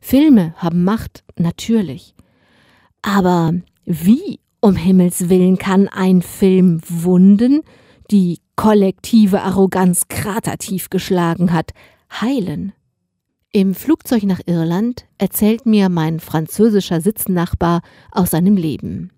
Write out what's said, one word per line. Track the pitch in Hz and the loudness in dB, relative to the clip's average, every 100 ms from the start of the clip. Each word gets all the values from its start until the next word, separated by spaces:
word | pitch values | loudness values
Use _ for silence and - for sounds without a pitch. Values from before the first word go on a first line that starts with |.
Filme | - 262 311 240 160 - | 0 2 6 4 4 -4
haben | 175 170 | -4 0
Macht, | 180 226 - - _ - | 0 -2 -8 -18 _ -4
natürlich. | 170 - - 226 175 131 - _ _ _ _ _ _ _ _ _ | -4 -4 -2 -2 -2 -10 -18 _ _ _ _ _ _ _ _ _
Aber | - 202 180 180 165 175 - _ | -4 0 2 2 0 -2 -8 _
wie | - 165 175 254 392 - _ _ | -8 -2 2 2 0 -14 _ _
um | 214 | 0
Himmels | 180 170 190 175 - 175 | 2 2 2 2 -2 0
Willen | 185 180 185 | 2 2 0
kann | 196 190 196 | 0 0 0
ein | - 185 185 | 0 2 2
Film | 170 - 190 185 185 165 - | 0 -2 2 4 2 0 -6
Wunden, | 170 170 180 190 202 247 285 - _ _ _ _ | -6 0 4 6 6 4 0 -2 _ _ _ _
die | 202 180 165 _ - | 0 0 -4 _ -2
kollektive | 220 214 190 190 - 226 208 190 | 2 4 2 -2 0 2 4 2
Arroganz | - 190 190 180 185 175 - | -2 0 0 2 0 0 -6
kratertief | - 214 202 - - - 190 - | -8 -6 -6 -6 -10 -8 -10 -6
geschlagen | 190 - 180 170 165 175 | -6 -2 -2 0 0 0
hat, | 170 - - _ _ _ - | 0 -4 -12 _ _ _ -8
heilen? | 220 277 196 151 190 - _ _ _ _ _ _ _ | -4 -4 -4 -6 -10 -14 _ _ _ _ _ _ _
Im | 214 190 185 | 0 0 -2
Flugzeug | - 330 - 240 | -2 -2 0 -2
nach | 202 180 - | 0 -4 -2
Irland | 175 165 170 233 247 _ _ | -2 -2 -2 -4 -6 _ _
erzählt | 190 - 214 226 | -6 0 0 0
mir | 233 214 190 | 2 2 2
mein | 175 156 160 | 0 -2 -4
französischer | - 156 160 - 220 208 - 165 | -6 -6 -6 0 2 2 -2 -2
Sitznachbar | 160 - - 180 170 - 170 170 - _ _ | -2 -4 -4 -4 -2 -2 0 -2 -4 _ _
aus | - 175 | -4 -2
seinem | 160 180 208 | 0 2 0
Leben | 160 127 - 98 180 | 0 -6 -10 -12 -14